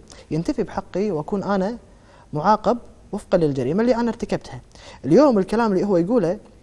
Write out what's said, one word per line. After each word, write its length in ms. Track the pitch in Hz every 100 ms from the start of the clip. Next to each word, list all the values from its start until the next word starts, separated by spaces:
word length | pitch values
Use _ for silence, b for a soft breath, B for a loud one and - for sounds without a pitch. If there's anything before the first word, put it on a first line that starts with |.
| - B -
ينتفي 320 | 156 170 294
بحقي 480 | 196 - - 175 214
وأكون 320 | 156 151 202
أنا 340 | 170 202 185 240 - b b b b
معاقب 440 | 147 175 214 - 240 - - -
وفقا 260 | 202 - 185
للجريمة 440 | 156 135 127 180
اللي 140 | 240 233
أنا 140 | 233
ارتكبتها. 520 | 226 - 180 - 127 - B B B 123
اليوم 340 | 170 294 214
الكلام 340 | 185 208 233
اللي 120 | 185 202
هو 120 | 180
يقوله 420 | 170 247 165 208 - -